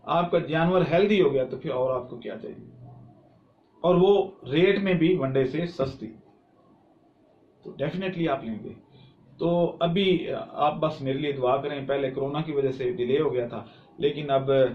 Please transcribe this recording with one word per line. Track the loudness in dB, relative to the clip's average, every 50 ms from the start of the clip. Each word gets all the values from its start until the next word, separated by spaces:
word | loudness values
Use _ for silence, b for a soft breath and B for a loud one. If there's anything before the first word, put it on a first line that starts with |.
| -4 0
आपका | 0 0 0 2 0 0
जानवर | 0 0 0 2 2 4 4 4
healthy | 4 4 4 4 4 4 4 4
हो | 4 4
गया, | 4 2 0
तो | -2 -6
फिर | -8 -6 -4
और | -2 0 0 0 0 -4
आपको | -6 -8 -14 -12
क्या | -12 -12 -12
चाहिए? | -10 -12 -14 -14 -14 -18 -20 -20 -20 -20 -20 -20 -20 -20 -20 -20 -20 _ _ _ _ _ _ _ _ _ _ _ -2 2
और | 4 6
वो | 6 6 6 6 4 2 -2 -8 -16 -10
rate | -2 2 4 4 4 4 2
में | 2 0 2 2
भी | 4 2 2
वनडे | 2 0 0 2 0 0
से | 0 0 -4 -4
सस्ती, | -4 -4 -4 -4 -4 -4 -10 -14 -14 -14 -18 -20 -20 _ _ _ _ _ _ _ _ _ _ _ _ _ _ _ _ _ _ _ _ _ _ _ _ _ _ _
तो | -16 -6 -4
definitely | -4 -4 -4 -4 -4 -4 -2 -2 0 0
आप | 0 -2 -4
लेंगे। | -8 -8 -8 -10 -14 -16 -16 _ b b b b b b b -20 -20 -8 -4
तो | 0 0 2 2 2 0 0 -2
अभी | -2 0 2 2 2 2 2 2 0 -4 -6 -8 -8 -10 -4
आप | 0 0 0 0
बस | 0 -4 -4 -4 -4
मेरे | -4 -4 -2 -2
लिए | -2 -4
दुआ | -2 0 0 0 0 0
करें, | -2 -6 -6 -6 -4
पहले | -4 -2 -2 -2 -2
कोरोना | -2 -4 -4 -4 -4 -4
की | -6 -2
वजह | -2 -2 0 -2
से | -2 -2 -4 -4
delay | -2 -2 0 0 2 2
हो | 2 0
गया | 0 -2 -4 -4
था, | -8 -12 -12 B B B B B -8 -2
लेकिन | 0 0 0 -2 -2 0
अब | 0 2 2 4 4 4 4 2